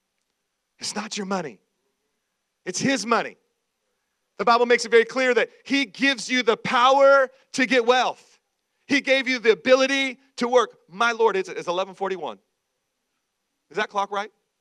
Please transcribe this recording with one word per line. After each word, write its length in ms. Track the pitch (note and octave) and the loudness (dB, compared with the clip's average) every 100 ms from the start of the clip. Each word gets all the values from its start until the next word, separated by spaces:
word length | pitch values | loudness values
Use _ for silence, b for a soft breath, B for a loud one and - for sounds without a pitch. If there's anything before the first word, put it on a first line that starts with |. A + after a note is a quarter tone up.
| _ _ _ _ _ _ _ _ | _ _ _ _ _ _ _ _
It's 160 | C#3 G#3 | -12 -10
not 200 | G#3+ G3+ | -10 -10
your 100 | F#3+ | -8
money. 340 | F#3+ D#3 G2 _ _ _ _ _ _ _ _ _ _ | -6 -8 -14 _ _ _ _ _ _ _ _ _ _
It's 160 | - - | -12 -4
His 260 | B3+ C4+ G#3+ | -2 -2 0
money. 300 | A3+ C3+ - _ _ _ _ _ _ _ _ _ - | -2 -2 -12 _ _ _ _ _ _ _ _ _ -6
The 60 | |
Bible 220 | G3+ A#3 A#3+ | 0 2 2
makes 180 | A#3+ | 0
it 60 | A#3 | 2
very 140 | A#3 | 2
clear 280 | A3+ B3+ B3+ | 2 0 0
that 160 | A#3 F3+ b | 0 -2 b
He 200 | - C#4 | -4 -4
gives 440 | A#3+ - C4+ B3+ - | -4 -2 -2 -2 -4
you 140 | B3+ | -2
the 140 | A3+ A3 | 0 -2
power 760 | - B3 B3+ C4+ C#4 C#4 C4 b b | -2 2 4 6 6 6 2 b b
to 120 | - | -4
get 220 | B3 B3+ A#3 | 0 2 2
wealth. 540 | B3+ G#3 B2+ _ _ _ _ _ _ - | 2 0 -6 _ _ _ _ _ _ -4
He 120 | C4+ | -2
gave 280 | A3+ C4 B3 | 2 0 0
you 100 | B3+ | 0
the 140 | G#3+ | 2
ability 680 | G3 C4 C4 C4 C#4 C4+ B3+ b - | 2 4 4 4 0 -4 -8 b -6
to 100 | A#3+ | 0
work. 280 | B3 G#3+ - _ | 0 0 -6 _
My 240 | F3+ A#3 | -4 -4
Lord, 240 | A3+ A3+ F#3+ | 0 0 0
it's, 120 | F#3 | -6
it's 200 | D#3 F3 | -8 -6
eleven 260 | F3 G3 | -6 -6
forty-one. 460 | F3+ F#3+ F#3 C#3+ G2+ _ _ _ _ _ _ _ _ _ _ _ _ _ | -8 -8 -6 -10 -12 _ _ _ _ _ _ _ _ _ _ _ _ _
Is 60 | D#3+ | -6
that 120 | G#3+ | -4
clock 220 | G3+ G3 | -4 -4
right? 220 | G3 G#3 _ _ _ | -6 -8 _ _ _